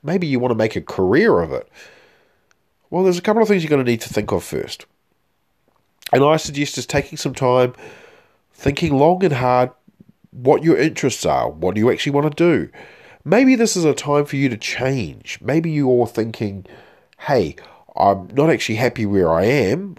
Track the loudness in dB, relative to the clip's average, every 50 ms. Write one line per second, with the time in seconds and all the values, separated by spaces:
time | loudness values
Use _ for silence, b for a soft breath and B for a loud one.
0 | -6 -4 -4 -2 -2 -2 0 0 0 0 0 0 0 -2 -2 -4 -10 -6 -4 -2
1 | 0 2 4 4 4 4 4 2 0 -2 -4 -8 -8 b b b b b b b
2 | b b b b b b b b b b _ _ _ _ _ _ _ _ -2 0
3 | 2 2 0 0 0 0 2 2 2 2 2 0 0 2 0 2 2 2 0 -2
4 | -4 -6 -6 -6 -4 -2 -4 -4 -4 -6 -8 -8 -8 -8 -12 -16 -18 _ _ _
5 | _ _ _ _ _ _ _ _ _ _ _ _ _ _ _ _ _ _ _ _
6 | -6 0 2 4 4 4 4 2 0 -4 -6 -6 -6 -6 -6 -8 -8 -4 -4 -4
7 | -4 -4 -8 -8 -8 -8 -4 -2 0 2 2 2 2 0 -2 B B B B B
8 | B B B B B B B B B _ _ -6 -4 -4 -2 -2 0 0 2 4
9 | 4 4 4 2 2 0 0 0 0 2 2 2 0 0 -4 _ _ _ _ -20
10 | -20 _ _ _ _ _ -16 -2 2 2 2 2 2 2 2 2 2 0 -2 -2
11 | -4 -4 -4 -2 -2 -2 0 0 -2 -4 -6 -4 -4 -4 -2 0 2 2 0 0
12 | -2 -2 0 0 0 0 0 0 2 2 2 0 -2 -6 B B B B B B
13 | B B B B -4 0 2 4 4 4 4 4 2 0 0 0 0 0 0 0
14 | -2 -2 0 0 0 -2 -2 -2 -2 -2 -2 -4 -8 -8 -6 -4 -2 -2 -2 -2
15 | -4 -8 -10 -14 -18 -18 -16 -10 -6 -2 -2 -2 -2 -2 -2 0 2 2 2 2
16 | 2 0 -2 -4 -4 -4 -4 -6 -6 -6 -6 -8 -14 B B B B B B B
17 | B B B -10 -4 -2 0 0 0 -2 -6 B B B B B B -10 -4 0
18 | 2 2 2 0 -4 -6 -2 0 2 2 2 0 -2 -4 -2 -2 -2 -2 -2 -2
19 | -2 0 2 2 2 2 2 2 2 2 2 2 0 0 -2 -4 -6 -10 -14